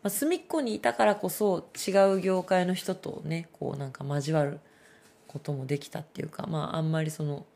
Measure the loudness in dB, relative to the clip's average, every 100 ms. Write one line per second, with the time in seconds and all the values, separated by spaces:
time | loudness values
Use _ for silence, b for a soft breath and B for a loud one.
0 | -4 0 0 0 -2 -2 -2 0 0 4
1 | 4 4 -2 0 2 2 -2 -8 2 6
2 | 6 6 2 0 2 2 2 0 -2 -6
3 | -6 -8 -6 -6 -6 -8 -6 -6 -8 -8
4 | -4 -2 2 2 2 -2 B B B B
5 | B _ _ -12 -6 -6 -4 -4 -4 -12
6 | -12 -10 -10 -8 -6 -4 -2 -2 0 0
7 | -2 -4 -6 -6 -12